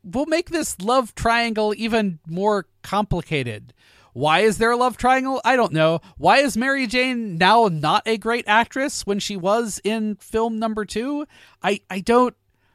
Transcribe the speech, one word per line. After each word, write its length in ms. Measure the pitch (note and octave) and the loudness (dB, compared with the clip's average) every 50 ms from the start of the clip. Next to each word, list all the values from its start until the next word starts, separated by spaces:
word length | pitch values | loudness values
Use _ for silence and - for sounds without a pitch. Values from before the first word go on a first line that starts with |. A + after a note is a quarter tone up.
| - | -16
we'll 200 | F3 F3 B3+ D4+ | -8 -4 -4 -2
make 260 | E4 D#4 E4+ F4 - | 0 -2 -2 -2 -2
this 280 | E4+ D#4 - - - - | -4 -4 -4 -6 -8 -6
love 340 | F3+ A3 B3+ C4 A#3 - - | -2 0 2 2 0 -2 -6
triangle 580 | - - A3+ A3+ A#3 A#3 A#3 A3 A3 G#3+ G#3+ G#3 | -4 0 0 2 2 0 0 0 0 0 -2 -2
even 440 | - A3+ A3 A#3 A3+ G#3+ G3 E3+ - _ D#3+ | -2 -2 0 0 0 0 0 -4 -6 _ -10
more 380 | E3 F3+ G3+ G#3+ G#3 G3 E3+ - _ _ | -6 -2 0 0 0 0 -2 -6 _ _
complicated. 920 | - - F#3+ G#3 G#3+ - G3+ F3 - - D#3 C#3 B2+ A#2+ G#2+ A2 B2 - - _ _ _ _ _ _ _ _ | -10 -4 -2 -2 -2 0 -2 -4 -2 -2 -4 -4 -4 -4 -8 -10 -14 -18 -20 _ _ _ _ _ _ _ _
Why 260 | A#2+ C3+ D#3 D#3 F3+ | -2 0 2 4 4
is 180 | G#3+ A3 F#3 | 4 2 2
there 140 | F#3+ A3+ A#3 | 2 2 0
a 60 | A#3+ | 2
love 180 | A#3+ B3 B3+ A3 | 2 0 -2 -2
triangle? 460 | - - B3+ C4 C4 C4 C4+ C4+ B3 - | 0 2 2 2 2 0 -2 -4 -2 0
I 140 | A#3 B3+ | 2 2
don't 160 | B3+ A3+ - D3 | 2 2 2 2
know. 260 | D#3+ D#3+ D#3+ E3 D#3+ - - - | 2 4 4 2 0 -4 -10 -10
Why 220 | - C#3 F3 A3 | 0 2 4 4
is 180 | C4+ D4 C4 - | 6 4 2 0
Mary 320 | A3 B3+ C4+ C#4 C#4 C4 | -2 -2 0 0 -2 -2
Jane 500 | G#3 A3+ B3+ B3+ C4 B3+ A#3 A3+ G#3 E3+ | -2 0 0 0 0 -2 -4 -6 -6 -2
now 300 | E3 F3+ F#3+ A3 A#3 A3+ | 2 4 6 6 6 4
not 360 | G3 E3 D3+ C#3+ D#3 F#3 G#3+ - | 4 2 0 0 0 0 0 0
a 120 | A3+ A3+ | -2 -4
great 280 | G#3 - A3+ A#3 A#3+ - | -2 -2 -2 -4 -2 0
actress 580 | G3+ G#3 A3+ A#3 - - C4 C4+ - - - - | 2 2 2 2 2 -2 -4 -4 -4 -6 -6 -6
when 140 | G3 G3+ G3 | -4 -4 -4
she 160 | - - G#3 | -4 -6 -8
was 460 | F#3+ E3 F#3+ G#3 A#3 A#3+ G#3+ - - - | -4 -2 0 0 0 0 -4 -8 -6 -4
in 320 | G3+ A3 A3+ G#3+ G#3+ G3+ | -4 -2 -2 -2 -4 -6
film 440 | - - - - A3 A3+ A#3 A3+ A3 | -8 -10 -6 -4 -2 -2 -2 -2 -4
number 260 | A3+ A3 G#3+ A3 G#3 | -4 -4 -4 -6 -8
two? 400 | - - G#3+ A#3+ C#4 D4 D4 D4+ - _ - - _ _ _ | -6 -6 -6 -4 -4 -6 -6 -8 -10 _ -20 -20 _ _ _
I, 200 | - F#3+ G#3 - - _ | -4 -2 -2 -2 -6 _
I 100 | F#3 G3 | -10 -6
don't 340 | F3 - A#3 B3 B3+ A#3+ - _ _ _ _ _ _ _ | -2 2 4 4 4 2 -2 _ _ _ _ _ _ _